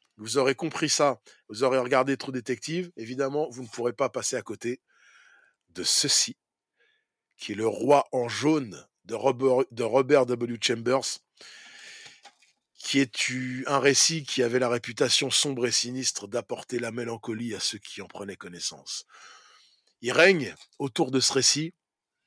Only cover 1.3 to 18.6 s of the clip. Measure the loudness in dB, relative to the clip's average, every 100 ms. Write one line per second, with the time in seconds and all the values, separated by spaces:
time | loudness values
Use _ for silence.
1.3 | _ -16 -2 0 2 2 2 2 -2 -4
2.3 | -8 -6 -6 -6 -6 -6 -10 -8 -4 -2
3.3 | -2 -4 -8 -12 -4 -4 0 -2 -2 -4
4.3 | -4 -6 -8 -6 -8 _ _ _ -20 _
5.3 | _ _ _ _ -6 -2 0 2 2 0
6.3 | -6 _ _ _ _ _ _ _ _ _
7.3 | -16 -10 -2 -2 0 6 6 4 -2 -2
8.3 | 0 2 2 0 -10 -18 _ -10 -2 0
9.3 | 2 2 2 0 -2 2 2 6 4 4
10.3 | 0 -4 -2 -2 -2 0 0 -2 -8 _
11.3 | _ -20 -20 -20 -20 -20 -20 -20 -20 -20
12.3 | _ _ _ _ -14 -2 0 2 0 -4
13.3 | -4 -6 -6 -2 2 4 6 4 2 -2
14.3 | 0 2 2 2 0 -2 -2 2 2 2
15.3 | 0 0 0 0 0 -2 -4 -4 -4 -6
16.3 | -6 -6 -8 -6 -6 -4 -6 -6 -6 -6
17.3 | -6 -6 -4 -6 -6 -12 -14 -14 -12 -12
18.3 | -12 -14 -10